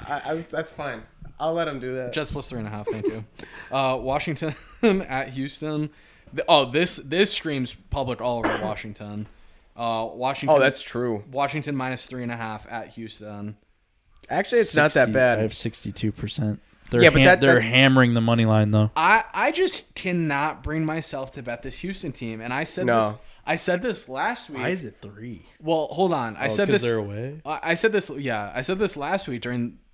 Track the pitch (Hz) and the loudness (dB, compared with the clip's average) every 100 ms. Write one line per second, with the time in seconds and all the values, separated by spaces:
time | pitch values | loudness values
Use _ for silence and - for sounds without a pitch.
0 | - 143 135 160 165 156 160 - 143 117 | -8 -8 -6 -6 -6 -8 -8 -8 -10 -10
1 | - _ - - 156 170 160 139 127 127 | -14 _ -18 -6 -4 -2 -2 -4 -6 -6
2 | 123 139 147 147 - 123 107 107 104 110 | -6 -6 -4 -6 -8 -8 -8 -8 -6 -4
3 | 110 110 110 - - - - 135 135 131 | -4 -6 -8 -16 -18 -18 -6 -2 0 -2
4 | 127 143 - 147 156 139 - - 233 196 | -2 -4 -4 -6 -6 -8 -14 0 2 2
5 | - 131 131 131 135 - 151 151 151 - | 0 -6 -6 -6 -8 -8 -6 -4 -6 -8
6 | _ _ _ 135 156 156 127 139 175 - | _ _ _ -4 4 6 6 2 0 0
7 | 139 165 196 - 160 143 127 - - - | -2 2 2 2 -2 -2 -4 -6 -8 -4
8 | 127 120 120 120 110 107 107 104 110 104 | -4 -2 -2 -2 -2 -2 -4 -6 -10 -14
9 | 104 104 107 - - - _ - 117 113 | -12 -10 -10 -14 -20 -20 _ -8 -4 -2
10 | 113 87 127 139 147 147 135 135 - 120 | -4 -4 -4 0 4 6 6 2 -4 -4
11 | 123 107 107 131 139 151 151 139 127 127 | -2 -4 -6 -4 -4 -4 -6 -4 -4 -6
12 | - 127 120 117 113 107 - 117 107 113 | -8 -10 -8 -8 -8 -10 -10 -10 -10 -12
13 | 110 - 107 104 104 107 _ _ _ _ | -14 -14 -14 -12 -12 -14 _ _ _ _
14 | _ _ - 147 - 240 214 156 147 147 | _ _ -6 -4 0 2 2 4 4 6
15 | 120 117 127 113 110 - 113 - 110 101 | 4 6 4 4 0 -2 -6 -6 -8 -4
16 | 110 - 101 - 110 104 _ _ - 120 | -4 -4 -6 -4 -2 -4 _ _ -2 6
17 | 156 143 135 - 135 127 113 127 135 131 | 8 10 8 8 8 6 6 6 8 8
18 | 123 117 113 117 113 107 107 107 107 - | 6 6 4 4 6 6 4 4 4 2
19 | 170 220 - - 247 330 370 - - - | 4 4 2 -2 0 2 0 0 -6 -8
20 | 185 175 160 139 156 - 151 156 156 160 | -4 -2 0 0 -2 -4 -4 -2 -2 -2
21 | 156 139 131 - 120 120 135 - 180 190 | -6 -8 -8 -10 -10 -10 -10 -10 -8 -6
22 | 170 - 117 110 117 131 160 - 123 117 | -8 -8 -8 -8 -6 -6 -4 -2 2 2
23 | 107 110 - - - 165 - 180 240 185 | 2 -2 -12 -12 -6 -2 0 -2 -2 -6
24 | - 131 185 240 - 139 127 185 127 - | -8 -6 -4 -4 -10 -6 -4 -4 -8 -14
25 | 104 101 120 98 - _ 156 160 151 160 | -18 -16 -14 -14 -18 _ -2 0 0 0
26 | 185 160 117 104 135 202 196 - 120 113 | 0 2 -2 -2 -2 2 2 2 2 0
27 | 101 104 127 156 - 151 156 170 226 208 | -2 -6 -10 -10 -8 -6 -2 0 2 2
28 | - 139 135 110 101 117 135 190 208 151 | -2 -4 -4 -4 -4 -6 -4 -2 -2 -2
29 | 143 190 - 123 120 123 120 - _ | -4 -4 -4 -8 -6 -4 -4 -8 _